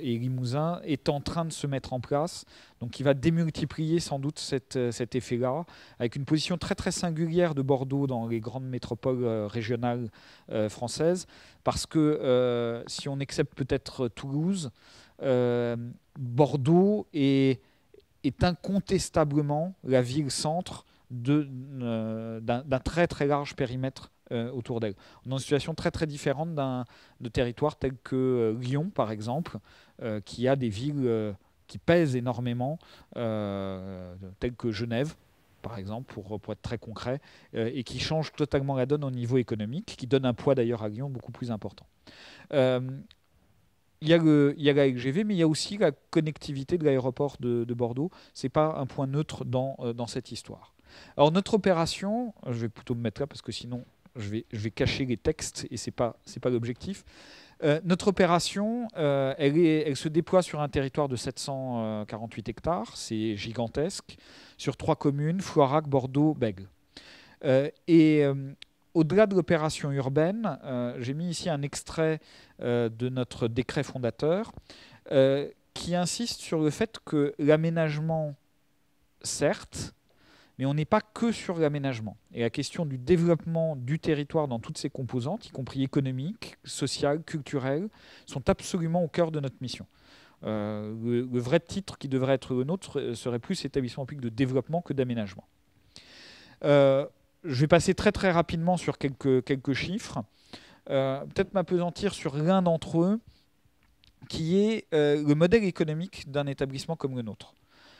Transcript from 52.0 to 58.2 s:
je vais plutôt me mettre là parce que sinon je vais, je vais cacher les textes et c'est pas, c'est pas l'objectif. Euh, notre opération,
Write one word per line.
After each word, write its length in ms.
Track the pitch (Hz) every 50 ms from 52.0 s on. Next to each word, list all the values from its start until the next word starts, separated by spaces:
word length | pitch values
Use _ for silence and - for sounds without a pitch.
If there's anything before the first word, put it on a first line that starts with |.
| - 196 214 240 247 233 - - -
je 140 | 139 123 117
vais 80 | 113 113
plutôt 260 | - - - - 127
me 60 | 120
mettre 200 | 117 113 - -
là 60 | -
parce 160 | - - - -
que 100 | - 110
sinon 320 | - - 120 123 123 - - _ _ _ _ -
je 140 | 127 104 98
vais, 160 | 104 113 - - -
je 60 | 113
vais 120 | 104 113
cacher 340 | - - 139 127 - - 139
les 120 | 127 120
textes 500 | 107 - - 156 - - - - - - -
et 60 | -
c'est 140 | 117 - -
pas, 260 | - - 127 113 113 - _
c'est 160 | - - 131
pas 80 | - 127
l'objectif. 560 | 127 117 117 117 127 - - - 196 - - - - - - - - - - - _ - -
Euh, 180 | 151 147 - 214
notre 240 | 170 185 175 - 208
opération, 800 | 185 -